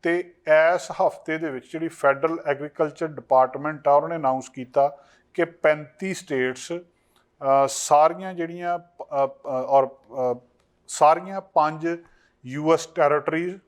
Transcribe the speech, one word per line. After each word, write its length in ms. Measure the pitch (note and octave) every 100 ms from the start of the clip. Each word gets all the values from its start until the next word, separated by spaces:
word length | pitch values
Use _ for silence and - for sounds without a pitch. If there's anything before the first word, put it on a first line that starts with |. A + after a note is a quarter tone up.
ਤੇ 300 | F3 F3 F3 _ -
ਇਸ 420 | D#3 D#3+ F3 -
ਹਫ਼ਤੇ 480 | - F3+ - - D#3+
ਦੇ 120 | D#3+
ਵਿੱਚ 220 | C3 -
ਜਿਹੜੀ 160 | D#3+ D#3+
ਫੈਡਰਲ 500 | - C#3+ C3+ D#3+ E3 D3+
ਐਗਰੀਕਲਚਰ 600 | C#3 D3 - D#3 - D#3+
ਡਿਪਾਰਟਮੈਂਟ 800 | C#3 - C3 B2+ C#3 D3 D3+ D3
ਆ, 40 |
ਉਹਨਾਂ 160 | C#3+ D#3
ਨੇ 80 | E3
ਅਨਾਉਂਸ 320 | C#3 C3 C3
ਕੀਤਾ 500 | - B2+ D3 C#3 C#3 _ _ _
ਕਿ 100 | -
ਪੈਂਤੀ 680 | E3+ - D#3 D3+ C#3+ _ F#3+
ਸਟੇਟਸ, 580 | F3+ - C3+ B2+ C3 -
ਅ, 960 | E3+ F3 _ _ _ _ _ C#3 C3+ C3+
ਸਾਰੀਆਂ 680 | - - D3 D#3 F3 F#3+
ਜਿਹੜੀਆਂ 440 | F3+ E3 F3 F3 F3
ਪ-, 260 | E3+ _
ਅ, 220 | - C#3 C3+
ਅ, 220 | - C#3+
ਔਰ, 380 | C3 C3 C#3 C3
ਅ, 520 | - _ A#2+ B2+ A#2+ _ _ _ _ _
ਸਾਰੀਆਂ 520 | - D3+ E3 F#3 G3
ਪੰਜ 580 | F#3+ - D3+ D#3 E3 E3+ _ _ _ _ B2+
ਯੂ 260 | C#3 D#3
ਐਸ 140 | D#3+ -
ਟੈਰੀਟਰੀਜ਼ 720 | - D3 D3 C#3+ D#3+ F3 F#3+